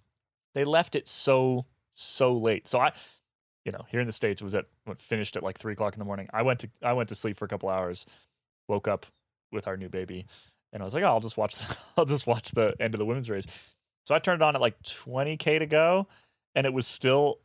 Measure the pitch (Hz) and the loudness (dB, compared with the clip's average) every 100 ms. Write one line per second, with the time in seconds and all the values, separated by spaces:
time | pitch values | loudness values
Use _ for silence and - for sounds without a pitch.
0 | _ _ _ _ _ 139 143 160 170 151 | _ _ _ _ _ -2 2 4 2 -2
1 | - - - 131 131 127 123 _ _ - | 0 2 4 6 4 2 -4 _ _ -8
2 | - - 127 123 113 98 - 123 143 - | -4 2 4 4 2 0 0 2 2 0
3 | - _ _ _ _ _ - 98 120 120 | -16 _ _ _ _ _ -12 -10 -6 -4
4 | 120 104 110 98 101 101 - _ - 98 | -2 0 0 -2 -2 -4 -4 _ -16 -14
5 | - 113 101 104 90 92 113 101 107 107 | -6 -4 -4 -4 -6 -8 -8 -4 -4 -4
6 | 101 98 95 110 123 127 107 - 123 123 | -8 -8 -6 -2 0 -2 -4 -6 -2 -2
7 | 113 104 113 104 101 101 95 95 90 90 | -2 -4 -4 -6 -6 -4 -2 -2 -2 -6
8 | - - _ _ _ _ _ 104 107 98 | -10 -16 _ _ _ _ _ -2 0 -4
9 | - _ _ _ _ 104 98 95 92 92 | -6 _ _ _ _ -8 -8 -8 -8 -8
10 | 90 92 95 - - _ _ 107 95 131 | -8 -10 -14 -20 -20 _ _ -10 -6 -2
11 | 185 113 113 - 107 - - - - - | 0 0 0 -4 -4 -4 -10 -10 -4 0
12 | 151 143 - 113 - - 110 - 113 110 | 2 0 0 -2 -2 0 0 2 -4 -2
13 | 107 127 120 98 95 - - _ _ _ | -2 -4 -4 -6 -6 -12 -20 _ _ _
14 | - 156 185 170 156 139 123 - - - | 0 0 2 2 2 4 2 0 -10 -10
15 | - 127 143 156 - 156 156 151 165 190 | -6 -4 -2 0 2 2 4 4 6 4
16 | 196 _ _ _ _ 143 139 131 120 - | 0 _ _ _ _ 0 2 2 0 2
17 | 131 135 147 - | 4 6 4 0